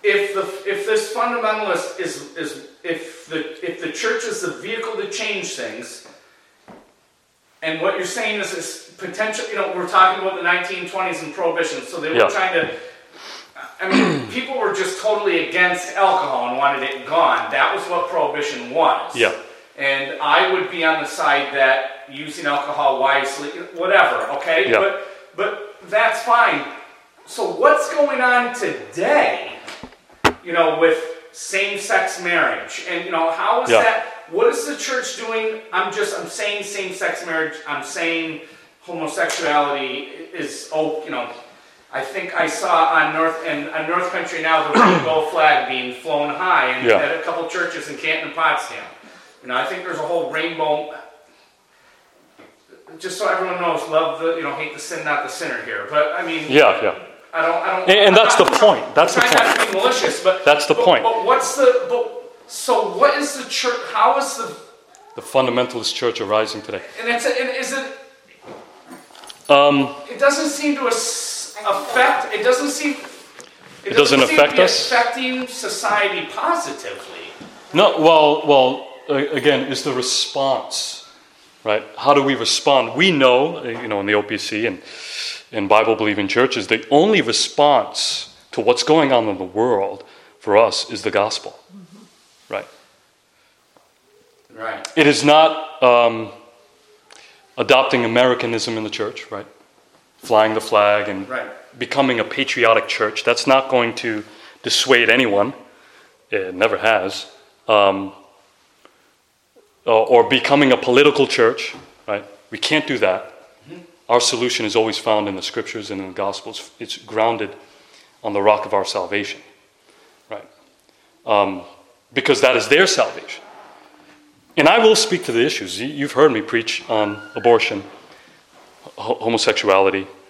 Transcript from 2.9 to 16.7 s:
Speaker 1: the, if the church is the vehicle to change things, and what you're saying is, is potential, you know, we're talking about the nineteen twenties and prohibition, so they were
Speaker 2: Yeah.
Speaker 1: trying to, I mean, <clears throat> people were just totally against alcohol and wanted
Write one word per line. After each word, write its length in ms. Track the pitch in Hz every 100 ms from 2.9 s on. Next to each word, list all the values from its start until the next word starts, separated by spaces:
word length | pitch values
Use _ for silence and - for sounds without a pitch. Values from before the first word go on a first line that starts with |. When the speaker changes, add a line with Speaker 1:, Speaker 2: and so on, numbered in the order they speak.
| 160 - - -
Speaker 1:
the, 120 | 160 151 - 170
if 160 | -
the 100 | 160
church 320 | - 226 226 220
is 160 | -
the 100 | 180
vehicle 440 | - 208 226 226 214
to 120 | 202
change 440 | - 208 196 175
things, 540 | - 113 113 123 - - - _ _ _ _ - - _ _ _ _ _ _ _ _
and 200 | 160 160
what 140 | 185 185
you're 100 | 180
saying 360 | - - 208
is, 120 | 190
is 400 | 185 - - - -
potential, 480 | 180 208 214 214 -
you 80 | 196
know, 160 | 190
we're 140 | 180 175
talking 340 | 190 190 190
about 140 | 190 180
the 80 |
nineteen 460 | 175 180 180 185 180
twenties 340 | 190 185 160
and 100 | 151
prohibition, 480 | 165 170 170 165 -
so 180 | - 170
they 80 | 156
were 60 | 165
Speaker 2:
Yeah. 120 | 202
Speaker 1:
trying 260 | - - 247
to, 140 | - - - - _ - - - - - - -
I 100 | 190
mean, 380 | - 175 147 113
<clears throat> 40 |
people 280 | 254 233 254
were 140 | 196
just 280 | - 180 -
totally 460 | 214 208 196 170 -
against 480 | 175 180 - - 196
alcohol 540 | 190 185 - 131 -
and 80 | 131
wanted 260 | 143